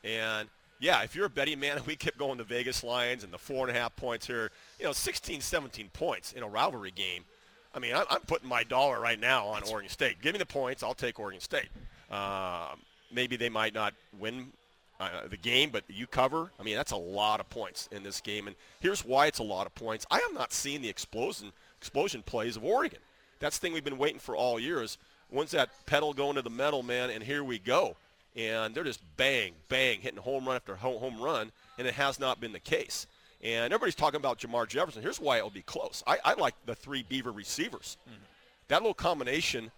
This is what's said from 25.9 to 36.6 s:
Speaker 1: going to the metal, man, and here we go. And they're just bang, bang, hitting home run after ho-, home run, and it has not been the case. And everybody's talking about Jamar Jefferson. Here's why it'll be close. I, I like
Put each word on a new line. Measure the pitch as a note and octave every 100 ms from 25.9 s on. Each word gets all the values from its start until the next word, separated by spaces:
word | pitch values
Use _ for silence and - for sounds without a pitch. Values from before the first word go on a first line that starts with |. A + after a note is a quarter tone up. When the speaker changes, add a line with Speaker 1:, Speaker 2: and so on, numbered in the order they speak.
| D3 D3+
Speaker 1:
going | C3+ C#3
to | C#3
the | A#2+
metal, | A#2 C#3+ C#3+
man, | A#2+ B2 B2+
and | A2
here | A2 C#3+
we | C#3 A2+
go. | G2 D3 B2+ E2+ _ _ _
And | A#2+ A2 A2+ A2
they're | A#2+
just | D#3+ A#2 E2+ -
bang, | C3 C3 G2 E2 -
bang, | C3 C3 G#2
hitting | G2+ G2+
home | A2+ C3+ C3
run | B2+
after | -
ho-, | F#2+ B2+ A#2
home | B2+ A2+
run, | C3 C#3 A2 _ - -
and | B2+
it |
has | C3 C#3 C3+
not | C#3 A#2+
been | A#2
the | G#2
case. | - D#3 - - - _ - _
And | A2+ A#2 A#2+
everybody's | A3 A#3+
talking | - D3+ D3
about | C3+ A#2+
Jamar | A#2 A#2+ A2
Jefferson. | B2 D#3+ A2
Here's | A2+ -
why | C#3+ A#2+
it'll | G#2
be | G2
close. | - - - - -
I, | -
I | -
like | - C#3 -